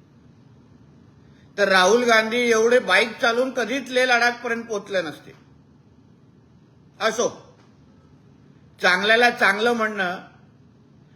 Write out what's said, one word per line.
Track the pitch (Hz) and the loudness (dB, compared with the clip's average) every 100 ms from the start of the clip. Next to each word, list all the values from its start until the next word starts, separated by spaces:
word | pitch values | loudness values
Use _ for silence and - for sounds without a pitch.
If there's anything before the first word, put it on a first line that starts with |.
| _ _ - _ _ - _ - - - - _ - - - - | _ _ -20 _ _ -20 _ -20 -20 -20 -20 _ -20 -20 -14 -2
तर | 196 | 2
राहुल | 190 185 240 | 4 4 2
गांधी | 240 220 220 240 240 | 2 2 2 -2 0
एवढे | 220 226 247 | 2 4 2
बाईक | 190 196 233 - | 4 2 0 -2
चालवून | 247 233 262 | -2 0 -2
कधीच | 247 214 269 240 | -4 -6 -6 -4
लेह | 254 254 | -2 2
लडाखपर्यंत | 240 240 240 240 233 | 2 0 -2 -6 -8
पोहोचले | 226 202 196 190 | -6 -10 -4 -6
नसते. | 160 - - - _ _ _ _ _ _ _ _ _ _ _ _ _ _ _ - | -6 -12 -20 -20 _ _ _ _ _ _ _ _ _ _ _ _ _ _ _ -4
असो, | 220 240 190 - - - _ _ _ _ _ _ _ _ _ _ _ - | -4 -2 -4 -6 -20 -20 _ _ _ _ _ _ _ _ _ _ _ -2
चांगल्याला | 190 185 208 226 240 | 0 2 2 4 2
चांगलं | 233 202 202 233 | 2 0 2 -2
म्हणणं | 233 214 208 180 185 - - _ _ _ _ _ _ _ | 0 -4 -4 -6 -6 -14 -20 _ _ _ _ _ _ _